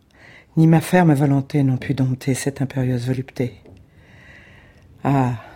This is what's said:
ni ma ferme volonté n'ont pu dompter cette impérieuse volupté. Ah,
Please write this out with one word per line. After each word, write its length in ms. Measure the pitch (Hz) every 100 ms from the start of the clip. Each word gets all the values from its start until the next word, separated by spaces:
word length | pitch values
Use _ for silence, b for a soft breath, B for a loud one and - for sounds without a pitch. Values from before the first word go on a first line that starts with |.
| _ B B B B 165
ni 100 | 160
ma 140 | 160
ferme 320 | - 185 170
volonté 500 | 139 147 139 135 147
n'ont 140 | 135 127
pu 160 | -
dompter 400 | 131 131 131 -
cette 300 | 127 143 135
impérieuse 440 | 135 139 127 123 123
volupté. 540 | 127 131 - 123 - - - b b b b b b b b b b b b
Ah, 400 | 131 139 127 117 B